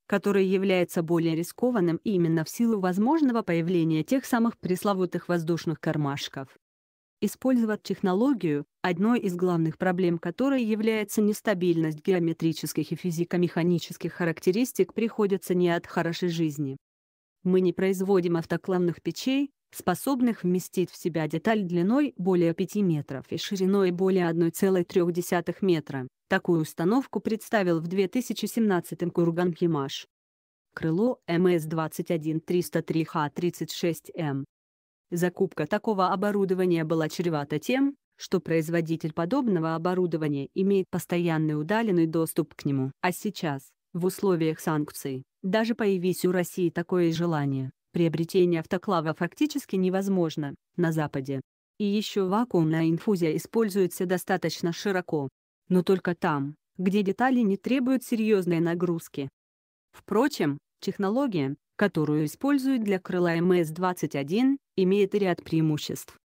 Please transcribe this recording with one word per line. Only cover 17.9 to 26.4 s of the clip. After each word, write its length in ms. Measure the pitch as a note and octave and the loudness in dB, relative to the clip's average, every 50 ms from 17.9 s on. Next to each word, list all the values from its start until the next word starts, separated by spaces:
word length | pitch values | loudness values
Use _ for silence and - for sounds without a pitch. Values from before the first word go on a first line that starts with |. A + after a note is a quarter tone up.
| G3 F3+ F#3+ F#3+ G3+ F#3 F3 F3+ E3+ | 0 0 2 2 2 2 4 2 0
автоклавных 640 | E3 D#3+ - F3+ E3 - - F#3 F3+ F3+ E3+ D#3+ - | 0 0 -2 -4 -4 -2 -2 0 2 2 0 0 -2
печей, 480 | - E3 E3 - - C4 C4+ C#4 C#4+ C#4 _ _ _ _ - | -6 -6 -6 -4 -2 0 0 0 0 -2 _ _ _ _ -14
способных 720 | - - - F3+ - - C4+ C#4 B3 B3+ A#3+ G#3 - - | -6 -2 -2 -2 0 0 -2 0 2 2 0 0 0 0
вместить 460 | F3+ F3+ F#3 E3 - - G3 F3 - | 0 0 0 -2 -4 -2 -4 -4 -4
в 60 | - | -4
себя 320 | - - F3+ D#3 E3 D#3 D3+ | -6 -6 -4 -2 -2 -2 -2
деталь 340 | E3 D#3+ - A3 A3+ A3 | -2 -2 0 0 0 0
длиной 520 | G3 E3 F3+ F3 E3+ G3 A#3+ C#4+ D4+ C4 - | 0 0 0 0 2 2 2 2 2 0 -2
более 380 | - F3 F#3+ F#3 F3 E3+ E3 E3 | -2 0 2 2 4 4 2 2
пяти 280 | - F#3 E3 - G#3 | 0 -4 -4 -2 0
метров 440 | G3+ F3+ D#3+ D3 C#3 - C#3 C3 C3 - | 2 2 2 0 -2 -6 -10 -10 -8 -8
и 60 | - | -8
шириной 540 | E3 - - G3+ F#3 F#3+ F#3 G3 G3+ F#3+ F#3 | -8 -6 -6 -4 0 0 2 4 4 2 2
более 380 | F3+ F3 F#3+ F#3+ G3 F#3 F3 E3 | 2 2 2 2 2 2 2 2
одной 220 | E3 E3+ E3+ E3 | 2 2 0 0
целой 340 | - - G3+ F#3+ F#3+ F#3 F3 | 0 0 2 2 2 2 0
трех 280 | - - F#3+ F3 F3 | 2 2 2 2 2
десятых 480 | E3+ F3 F3 - F#3+ F3 E3+ - E3 - | 0 -2 -2 0 -2 -2 -2 -4 -6 -2
метра. 460 | G#3 F#3+ E3+ D#3 - - C#3 C3+ B2+ - _ _ _ - | 2 2 2 2 0 -6 -8 -8 -8 -10 _ _ _ -2
Такую 340 | F#3+ F#3+ | -2 -2